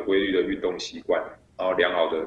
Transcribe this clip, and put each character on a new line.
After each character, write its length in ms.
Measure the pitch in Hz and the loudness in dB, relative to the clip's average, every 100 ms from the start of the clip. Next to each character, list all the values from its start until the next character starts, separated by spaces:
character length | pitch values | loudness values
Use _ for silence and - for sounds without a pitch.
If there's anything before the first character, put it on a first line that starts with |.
规 160 | - 98 | 2 2
律 120 | 101 | 4
的 100 | 92 | 2
运 180 | 90 98 | 0 -2
动 160 | 90 90 | -2 -4
习 200 | - 82 | -8 -8
惯， 180 | - 85 - - _ - | -2 -2 -2 -12 _ -4
然 100 | 92 | -2
后 60 | |
良 180 | 90 90 | 2 2
好 160 | 90 82 | 2 0
的 120 | 80 | 0